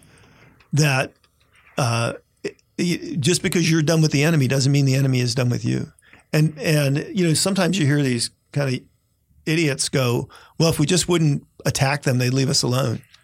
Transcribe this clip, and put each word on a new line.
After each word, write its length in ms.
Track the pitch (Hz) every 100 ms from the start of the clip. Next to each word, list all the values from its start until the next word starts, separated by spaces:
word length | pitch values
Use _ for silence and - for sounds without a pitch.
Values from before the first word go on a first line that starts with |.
| _ - - - - _ _
that, 400 | 139 151 131 - - _ _ _ _ _ -
uh, 360 | 120 117 117 - _ _ 196 - _ -
y-, 380 | 180 - - -
just 220 | 127 175
because 280 | 196 180 165
you're 120 | 160
done 200 | 151 165
with 100 | 156
the 120 | 147
enemy 240 | 151 160 127
doesn't 240 | 135 131
mean 140 | 143 139
the 100 | 131
enemy 240 | 135 127
is 160 | 123 120
done 140 | 123
with 160 | 120 120
you. 260 | 127 - _ _ - _
And, 240 | 156 156 151
and, 460 | 170 151 139 143 -
you 140 | 226 170
know, 60 |
sometimes 460 | 147 185 196 170 190
you 60 | 139
hear 160 | 147
these 280 | 135 120 - - _
kind 220 | 147 139
of 80 | 127 - _ _ _ _ _ -
idiots 440 | 160 151 135 -
go, 400 | 143 127 127 139 - - -
"Well, 120 | 160
if 100 | 160
we 60 | 147
just 220 | 180 -
wouldn't 380 | 175 156 139 - - -
attack 380 | - 135 143
them, 140 | 147 123
they'd 140 | 123
leave 180 | 135 139
us 140 | 156
alone." 380 | 127 127 131 113 - -